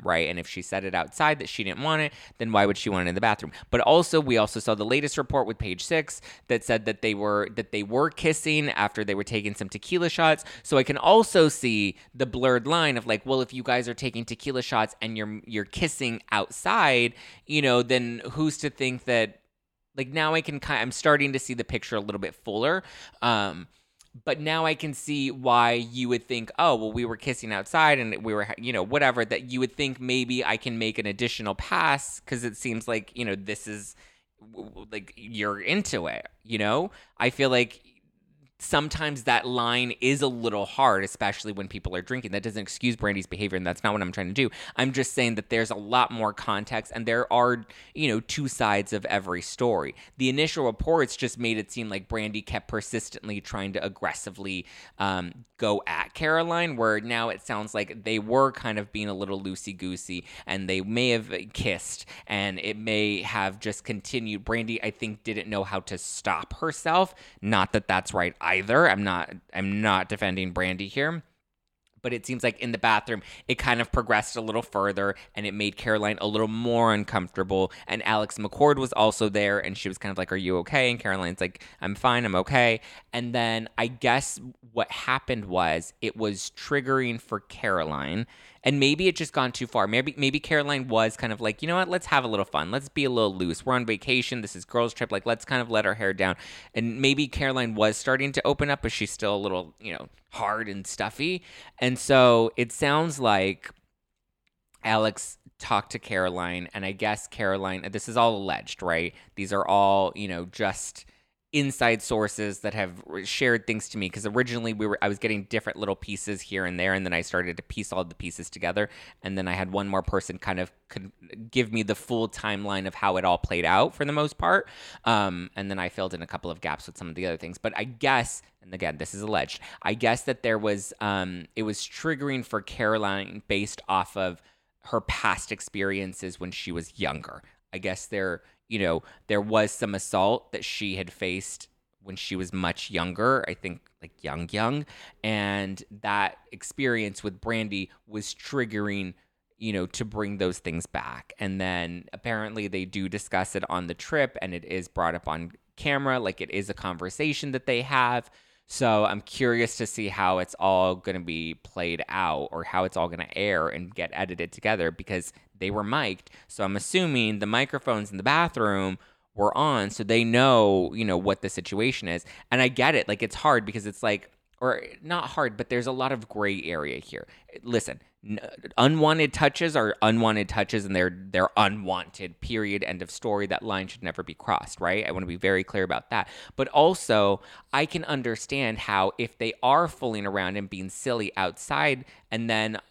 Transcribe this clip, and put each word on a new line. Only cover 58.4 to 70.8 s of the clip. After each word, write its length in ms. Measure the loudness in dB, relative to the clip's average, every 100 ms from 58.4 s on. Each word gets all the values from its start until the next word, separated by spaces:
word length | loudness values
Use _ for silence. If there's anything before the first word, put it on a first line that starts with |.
| 4
kind 280 | 2 -4 -4
of 120 | -4
being 180 | -6 -4
a 40 |
little 280 | -4 -4 -4
loosey-goosey, 840 | -6 -8 -10 -8 -6 -8 -8 -10 -10 -18 -6
and 240 | -4 0
they 120 | -2
may 280 | 0 2 2
have 220 | 2 0 -8 -8
kissed, 520 | -4 -2 -2 -4 -12 -14 -18 -6
and 320 | -2 -2 -4
it 180 | -6 -6
may 460 | -2 2 2 0
have 360 | -2 -2 -2 -2
just 240 | -6 -6
continued. 640 | -6 -8 -4 -6 -4 -6 -2
Brandi, 340 | -2 -2 -4
I 80 | -4
think, 320 | -6 -8 -6
didn't 240 | -6 -6 -2
know 160 | -2
how 160 | -2 -4
to 160 | -6 -10
stop 560 | -8 -6 -2 -2 -2 -6
herself. 560 | -6 -4 2 4 2 -2 -20 -8
Not 320 | 0 2 4
that 140 | 0 2
that's 240 | 0 2
right 240 | 0 -2 0
either. 480 | 0 0 4 6 6
I'm 140 | 6
not, 300 | 2 0 -2 -10 _
I'm 280 | -6 -2 0
not 260 | 4 4 2
defending 420 | -2 0 0 -2
Brandi 380 | -2 -2 -2